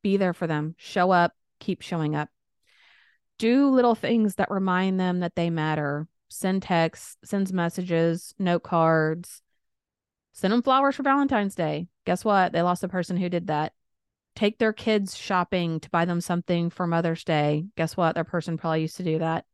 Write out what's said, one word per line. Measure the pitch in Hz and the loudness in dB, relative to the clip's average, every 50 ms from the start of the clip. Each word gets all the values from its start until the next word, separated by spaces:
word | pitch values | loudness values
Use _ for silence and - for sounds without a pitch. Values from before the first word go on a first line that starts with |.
| _ | _
Be | 202 196 196 | 0 0 2
there | 196 180 165 | 2 0 -2
for | - 170 | -2 -4
them. | 160 160 151 151 160 165 | -4 -2 -2 -4 -6 -8
Show | _ - - - 208 180 185 190 | _ -18 -6 0 0 2 4 4
up, | 175 175 175 _ _ _ _ _ _ | 4 4 2 _ _ _ _ _ _
keep | - - 185 - | -6 -6 -6 -6
showing | - - 180 165 156 151 151 | -6 -8 -4 -2 -2 -2 -2
up. | 147 151 - _ _ _ _ _ _ _ _ _ _ _ _ _ _ _ _ _ _ _ _ _ _ | -4 -4 -6 _ _ _ _ _ _ _ _ _ _ _ _ _ _ _ _ _ _ _ _ _ _
Do | - 226 240 269 285 277 | 2 4 4 6 4 6
little | 262 254 247 240 226 | 6 6 6 4 4
things | - - - 226 233 214 208 190 | 2 0 0 2 2 2 2 0
that | - 196 - | 0 -2 -2
remind | 202 196 190 190 180 180 185 190 190 185 | 0 -2 0 0 0 2 0 0 0 0
them | 185 180 180 180 | 0 0 0 0
that | 180 170 _ | -2 -4 _
they | - 170 170 | -2 -2 0
matter. | 170 160 156 156 156 151 147 143 143 147 156 - _ _ _ _ | 0 -2 -2 -2 -2 -2 -2 -2 -4 -4 -6 -10 _ _ _ _
Send | - - - 190 190 190 185 | -14 -6 -2 -2 -2 -2 -2
texts, | - 185 165 165 165 - - - - - _ - | 0 2 2 2 2 -2 -8 -20 -20 -20 _ -10
send | - - 196 196 185 185 | -4 -2 -2 -2 0 0
messages, | 185 170 170 - - 180 180 170 165 165 170 165 175 - - - _ | -2 -2 -2 -2 -4 -4 -2 0 2 2 2 0 -2 -6 -14 -10 _
note | 196 180 170 170 _ | 0 0 0 0 _
cards. | - - 170 165 160 165 160 156 156 160 175 175 - - - _ _ _ _ _ _ _ _ _ _ _ _ _ _ _ _ _ _ _ | -2 0 2 4 4 4 4 2 0 -2 -4 -8 -16 -18 -20 _ _ _ _ _ _ _ _ _ _ _ _ _ _ _ _ _ _ _
Send | - - 233 - | -4 -2 0 0
them | 240 233 | 2 2
flowers | 269 254 269 277 277 269 | 4 2 4 4 2 0
for | - 269 | 0 0
Valentine's | 277 269 285 277 277 277 214 202 196 - | 2 2 2 2 2 0 0 0 -2 -2
Day. | - 170 151 151 147 175 - _ _ _ | -2 -2 -2 -2 -4 -6 -10 _ _ _
Guess | - 180 180 - | -2 -2 -2 0
what? | 220 208 196 185 175 - | 2 2 4 2 2 0
They | 165 170 | 0 0
lost | 180 180 180 - | 0 0 -2 -4
a | 180 | -6
person | 185 185 175 - 180 | -4 -4 -4 -2 -2
who | 175 180 180 | -2 -2 -2
did | 180 170 170 - | -2 -4 -4 -2
that. | 156 147 156 - _ _ _ _ _ _ _ _ _ _ _ _ _ | -2 -2 -2 -4 _ _ _ _ _ _ _ _ _ _ _ _ _
Take | - 220 208 214 _ | -2 -2 -2 0 _
their | 233 220 214 | 0 0 0
kids | - - 226 214 208 202 185 - | -2 -2 0 0 0 0 -2 -8
shopping | - - - 196 180 175 - - 180 175 165 160 156 | -12 -6 -2 0 0 0 0 0 -2 0 0 -2 -4
to | - - | -6 -2
buy | - 170 170 | 0 0 0
them | 180 175 170 | 2 0 -2
something | 170 - 180 170 175 - 175 170 170 170 | -2 -2 -2 -2 0 0 0 0 0 -2
for | - - 180 | -2 -4 -2
Mother's | 170 165 170 165 165 165 165 - | 0 0 0 0 0 -2 -4 -2
Day. | - 165 151 147 147 151 151 165 202 _ | -2 0 2 2 2 0 0 -2 -6 _
Guess | - 165 165 - | -4 -4 -4 -2
what? | - 175 165 - | 0 0 0 0
Their | - 160 | -2 -4
person | - - 175 156 - 165 | -4 -4 -6 -4 -4 -6
probably | 160 - 165 160 160 | -4 -2 -2 -2 0
used | 160 160 - | -2 -4 -6
to | - 180 | -6 -4
do | 175 156 156 | -2 -2 -2
that. | 160 160 160 165 - _ | -2 -2 -2 -4 -6 _